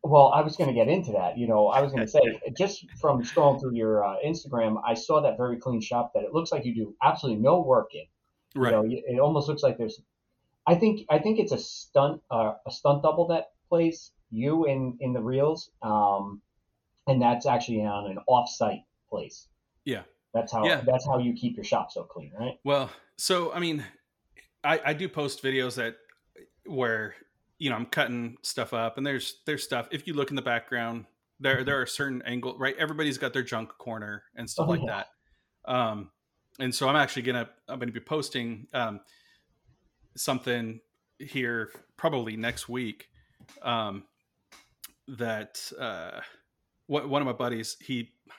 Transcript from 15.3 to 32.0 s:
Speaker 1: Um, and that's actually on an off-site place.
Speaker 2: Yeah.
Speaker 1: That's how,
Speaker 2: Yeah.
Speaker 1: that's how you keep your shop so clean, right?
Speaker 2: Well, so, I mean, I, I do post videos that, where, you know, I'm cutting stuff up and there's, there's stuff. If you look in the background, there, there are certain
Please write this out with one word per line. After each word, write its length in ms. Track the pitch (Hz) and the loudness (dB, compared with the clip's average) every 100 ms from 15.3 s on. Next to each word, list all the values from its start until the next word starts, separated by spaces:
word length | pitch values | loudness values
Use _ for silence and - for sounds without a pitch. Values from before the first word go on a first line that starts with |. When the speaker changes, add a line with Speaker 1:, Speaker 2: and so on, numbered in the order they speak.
| 131 147 160 - _ | 2 2 0 -8 _
Speaker 1:
Um, 600 | 110 107 104 98 98 104 _ _ _ _ _ _ - | -2 2 2 2 -4 -12 _ _ _ _ _ _ 0
and 140 | 131 | 4
that's 240 | 120 120 143 | 4 2 2
actually 360 | 123 - 110 | 0 0 -2
on 280 | 107 104 101 | -2 -4 -6
an 80 | 95 - | -6 2
off-site 580 | 123 117 - 110 104 _ _ _ | 4 2 -2 -2 -2 _ _ _
place. 400 | 110 90 - _ _ _ _ - | -10 -10 -16 _ _ _ _ -8
Speaker 2:
Yeah. 180 | 113 - _ _ | -8 -8 _ _
Speaker 1:
That's 180 | 113 110 | -4 -2
how, 140 | - 165 | 0 0
Speaker 2:
Yeah. 160 | 160 120 | 2 2
Speaker 1:
that's 200 | 127 139 | 2 0
how 120 | 127 | 0
you 140 | 123 | 0
keep 220 | 120 120 - | -2 -4 -4
your 80 | |
shop 260 | - - - | -2 -2 -2
so 140 | 101 | -8
clean, 280 | - 90 73 92 | -12 -14 -16 -10
right? 200 | 123 - | -10 -8
Speaker 2:
Well, 260 | 143 143 131 - _ - | -2 0 -2 -10 _ -8
so, 360 | - 185 170 | 0 0 0
I 60 | 175 | -4
mean, 260 | 175 151 117 _ _ _ _ - _ _ | -4 -4 -6 _ _ _ _ -20 _ _
I, 180 | - 160 - | 0 2 2
I 60 | |
do 140 | 151 185 | -2 -4
post 340 | - 147 - | -4 -4 -4
videos 340 | 135 135 127 120 | -2 0 -2 -2
that, 200 | 117 113 _ _ _ - - _ - | -6 -6 _ _ _ -20 -20 _ -10
where, 480 | 135 123 110 107 - _ _ _ _ | -2 0 0 -4 -10 _ _ _ _
you 100 | 147 | -4
know, 60 | 113 | -4
I'm 80 | 117 | -4
cutting 520 | - 127 120 117 117 | -2 -2 -2 -8 -8
stuff 300 | - - 117 | -10 -6 -4
up 240 | 117 113 113 | -2 -4 -4
and 100 | 139 | -4
there's, 360 | 131 - - - | -4 -6 -10 -6
there's 160 | 147 | -6
stuff. 240 | - 123 117 | -4 -6 -4
If 140 | 165 - | -8 -6
you 80 | |
look 160 | 147 139 | -4 -2
in 60 | 139 | -4
the 60 | |
background, 640 | 127 117 - 123 117 117 101 _ _ _ | -2 -4 -2 -6 -4 -8 -12 _ _ _
there, 220 | 135 131 | 0 0
there 180 | 131 143 | 0 0
are 40 | 123 | -2
certain 360 | - | -4